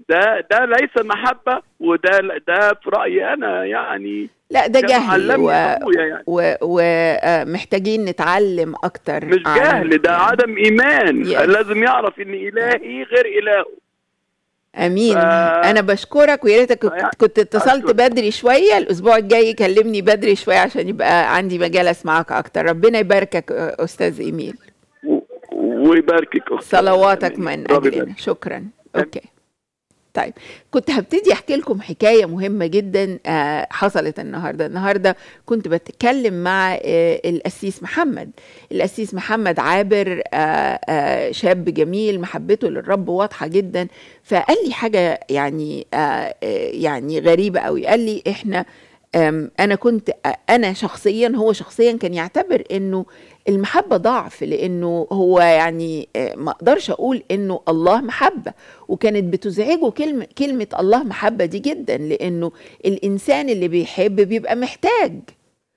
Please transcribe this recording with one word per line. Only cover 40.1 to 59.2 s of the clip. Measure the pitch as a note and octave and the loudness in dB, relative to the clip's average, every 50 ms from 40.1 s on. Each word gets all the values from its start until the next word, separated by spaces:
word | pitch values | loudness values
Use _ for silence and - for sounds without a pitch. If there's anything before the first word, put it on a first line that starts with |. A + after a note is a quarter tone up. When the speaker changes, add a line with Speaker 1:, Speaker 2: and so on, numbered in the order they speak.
| F3+ D#3+ - - - | -4 -6 -6 -4 -2
Speaker 2:
آه، | C#3+ D#3 D#3 D#3+ D3 C#3 C3+ C3 - - - | -2 0 0 0 0 0 -2 -2 -4 -4 -4
آه، | D#3 D3+ C#3+ - C3 B2+ C#3 C3 | -2 -2 0 0 -2 -2 -2 -4
شاب | - - A3+ F3+ F#3 F3+ E3 | -4 -2 0 0 0 0 -2
جميل، | E3+ D#3 D#3 D3+ D#3+ F#3 G#3 A3 G#3+ G3+ F3+ | -2 -2 -2 -2 -2 -2 -2 -2 -2 -2 -4
محبته | F3 F3+ - D#3 D#3 F3 G3+ - B3+ E3 | -6 -8 -10 -8 -2 -2 0 0 0 -2
للرب | E3 - - - - G3 F3+ - | -4 -6 -4 -2 -2 -2 -2 -2
واضحة | F3 F3+ G3 - - - D3+ | -2 -2 -2 -4 -4 -8 -8
جدًا. | D#3 F3 G3 G3 F3+ F3+ F3+ F3+ F3+ - - - - - _ | -2 -2 -2 -2 -2 -4 -6 -6 -6 -10 -18 -20 -20 -20 _
فقال | _ - F#3+ F3 - - D#4 A4+ G4+ | _ -2 -2 0 2 2 2 0 0
لي | D4+ | -2
حاجة | A#3+ - A#3+ A3+ G#3+ F#3+ F3 E3+ - - - - | -4 -4 -4 0 0 2 2 2 0 -4 -4 -4
يعني، | C3+ C#3 C#3+ C#3+ D3 D#3 D3+ D3+ C#3+ C#3 - - - | -2 -2 -2 -2 -4 -6 -6 -8 -8 -10 -10 -6 -4
آه، | |
آه، | C#3+ D#3 C#3 - - - - - - - G#2 G#2 - - - | -2 -2 -2 -2 -4 -4 -6 -8 -8 -6 -4 -4 -4 -4 -6
يعني | - - D#3 D3+ C#3+ B2 B2+ D3 D#3+ D3+ | -4 -4 -4 -4 -4 -4 -6 -6 -6 0
غريبة | D3+ E3+ E3 E3+ G3+ G#3 F3+ F#3+ | 2 4 4 4 2 0 -2 -2
قوي. | - - D3+ C#3 - | -2 -2 -4 -2 0
قال | - G#3 A#3+ | 0 0 0
لي: | A#3 A3 G#3+ - - G3 | 0 -2 -4 -4 -4 -6
"إحنا، | G3+ - - G#3 F#3+ F3+ F#3 - - - _ _ _ _ _ _ - | -6 -6 -6 -6 -4 -4 -6 -8 -12 -20 _ _ _ _ _ _ 0
آم، | E3+ D#3+ D#3 D#3 D#3+ D3+ - - - | 2 2 2 0 -2 -6 -6 -2 -2
أنا | F#3 G#3 G3+ | 0 0 0
كنت، | F#3+ - A#3+ A#3 G#3+ - - - - - | 0 0 0 0 0 -2 -6 -6 -4 -4
آه، | C#3 - - _ - | -6 -6 -4 _ 0
أنا | A3 B3 A3+ F#3 | 2 2 2 0
شخصيًا"، | F#3+ - A3+ - - - - G#3 G#3 A3 A#3+ A#3 B3 | -2 -4 -6 -8 -8 -4 -2 -2 0 2 0 0 0
هو | A#3 G#3+ A3 | 2 0 0
شخصيًا | G3+ - - - - - A#3 A#3+ | 0 0 -6 -8 0 2 2 2
كان | A3+ A#3 A3 F3 F3+ | 2 0 -4 -4 -4
يعتبر | E3+ E3 F#3+ - D4 F#4+ F#4 E4 - - - | -6 -6 -4 -4 -4 -2 0 -2 -2 -2 -4
إنه | F#3 G3 G3 F#3+ F#3+ F#3 F#3 - - - - - _ _ _ G3+ | -6 -4 -4 -2 -4 -4 -6 -8 -14 -20 -20 -20 _ _ _ -2
المحبة | G3+ G3 G3 - - F4 G#4 F#4+ B3+ | 0 0 0 0 0 -2 0 0 0
ضعف، | F3+ F3 A3+ C4 A#3 - - - - | 0 0 0 0 -2 -4 -6 -10 -10
لأنه | C#3+ D3 D#3 - - F#3 F3+ F3 F3 E3+ E3+ E3+ D#3 - | -6 -6 -4 -4 -4 -4 -4 -4 -4 -4 -4 -4 -4 -4
هو | G3+ G3 F#3 F3+ F#3 F3+ | -2 0 2 4 4 6
يعني، | F3 E3+ E3 D#3+ D#3+ E3 E3 E3 E3 E3 D#3+ D3+ - - - | 6 6 6 4 4 0 -2 -4 -6 -6 -6 -8 -10 -8 -6
آه، | A2+ B2+ - - | -6 -6 -6 -6
ما | - D3 D3 | -8 -8 -8
أقدرش | - - E3 A3 - G4+ - - | -8 -2 0 2 2 2 0 -4
أقول | F3+ - G#3+ B3+ C4 A3 - - | -6 -4 -2 -4 -4 -4 -4 -4
إنه | F#3 G3+ G3+ F#3+ F#3 - - - | -4 -4 -4 -4 -6 -4 -2 -2
الله | E3 D#3+ E3 F3+ G#3 B3 | -2 2 2 2 2 2
محبة، | C#4 A#3 A#3 - B3+ F4 G4 D4 - - - _ - - - _ - - | 0 -4 -4 -2 -2 -2 -2 -4 -8 -14 -14 _ -20 -20 -20 _ -8 -8
وكانت | F#3+ - - G#3+ G#3+ G#3 | -4 -2 0 0 0 0